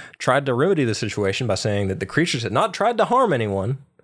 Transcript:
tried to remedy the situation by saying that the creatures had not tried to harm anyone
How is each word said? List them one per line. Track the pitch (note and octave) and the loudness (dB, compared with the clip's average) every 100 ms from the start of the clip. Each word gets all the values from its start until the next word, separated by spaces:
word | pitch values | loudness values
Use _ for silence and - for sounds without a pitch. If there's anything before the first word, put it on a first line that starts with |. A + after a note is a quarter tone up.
| - - | -16 -4
tried | - C3 C#3 | 0 2 2
to | |
remedy | A#2+ F3 E3+ | 0 2 2
the | A#2+ | 0
situation | G#2+ G#2+ G#2 G2 G2 A#2+ | 0 -4 0 -2 0 -2
by | F#2+ | -2
saying | A2 G2+ G2 | 0 0 -2
that | F#2 | -4
the | F#2+ | -2
creatures | C#3+ F3 B2+ | 0 0 -2
had | A2+ | -2
not | A#2+ G#3+ | 0 0
tried | - G#3+ A3+ | 0 0 2
to | F3 | 2
harm | B3 A#3 | 2 2
anyone | C3 G#2+ G2 G2+ C3+ - _ | 2 0 0 -2 -4 -10 _